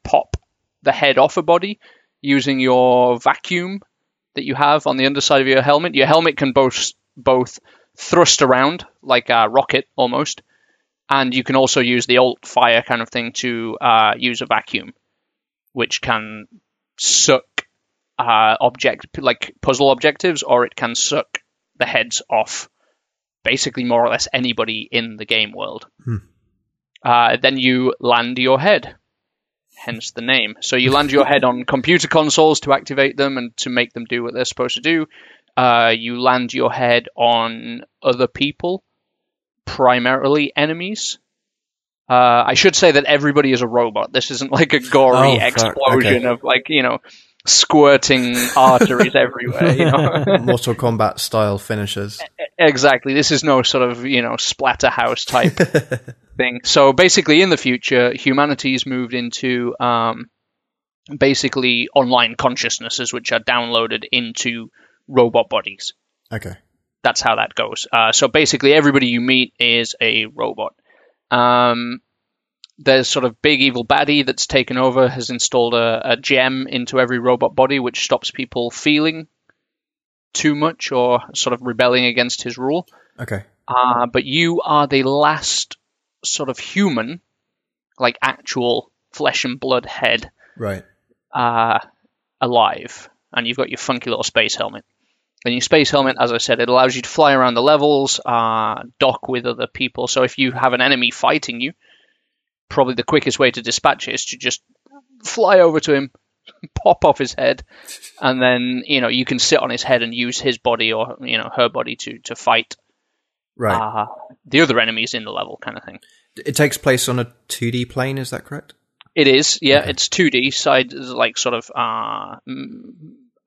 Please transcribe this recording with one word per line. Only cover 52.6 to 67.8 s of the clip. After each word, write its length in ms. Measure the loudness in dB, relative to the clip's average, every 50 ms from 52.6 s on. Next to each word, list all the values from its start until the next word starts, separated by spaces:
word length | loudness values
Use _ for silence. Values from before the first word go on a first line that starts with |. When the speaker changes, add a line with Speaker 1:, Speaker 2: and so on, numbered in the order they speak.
| 2 2 4 4 4 4 4 2 0 0 0
Speaker 1:
This 160 | 0 2 2
is 120 | 0 0 2
no 200 | 2 2 2 2
sort 260 | 2 0 0 0 0
of, 160 | -2 -4 -4
you 160 | -2 -2 -2
know, 120 | -2 -2 -4
Splatterhouse 920 | -4 -6 -6 -6 -2 -2 -2 0 2 0 0 0 0 -2 -2 -2 -4 -6
type 300 | -2 0 0 2 2 2 0 -2 0 0 -2 -2 -2 -6 -10 -10 -14 -20 -20 _
Speaker 2:
<laughs> 140 | _ -6 -4
Speaker 1:
thing. 240 | -4 -4 -4 -6 -4
So 300 | 0 4 6 6 6 6
basically, 480 | 6 4 6 4 2 2 4 4 4
in 80 | 4 4
the 80 | 2 0
future, 560 | 0 -2 -2 -2 -2 0 2 2 2 2 0
humanity's 720 | -2 -2 0 0 2 2 0 0 -2 -2 -2 -2 -2 -4
moved 300 | -4 -6 -6 -6 -6 -6
into, 600 | -6 -6 -6 -8 -6 -4 -4 -2 -2 -2 -4 -4 -4
um, 500 | -2 0 0 0 0 -2 -4 -6 -10 -16 _ _ _ _ _ _ _ _ _ _ _ _ _ _ _ -16 -4 0
basically 720 | 2 2 2 0 -2 -4 -4 -2 0 0 0 0 -2 0 0
online 400 | 0 2 2 2 2 0 0 -2
consciousnesses, 760 | -2 -2 -2 -2 -2 -4 -6 -6 -6 -8 -10 -8 -6 -6 -6 -8
which 180 | -8 -6 -4
are 80 | -4 -4
downloaded 640 | -2 -2 -2 -2 -2 -2 0 -2 0 -2 -4 -6 -6 -4
into 580 | -4 -4 -4 -4 -8 -6 -6 -6 -6 -6 -10 -14 _ _ _ _ _ _ _ -2
robot 420 | 2 2 2 4 4 2 0 0
bodies. 440 | -2 -4 -4 -6 -12 -12 -14 -14 -14 _ _ _ _ _ _ _
Speaker 2:
Okay. 220 | -12 -12 -10 -12 -14 -16 _ _ _ _ _ _ _ _ -4
Speaker 1:
That's 180 | -2 -2 0
how 140 | 0 0 0 0
that 180 | -2 -4 -4
goes. 320 | -6 -6 -6 -6 -10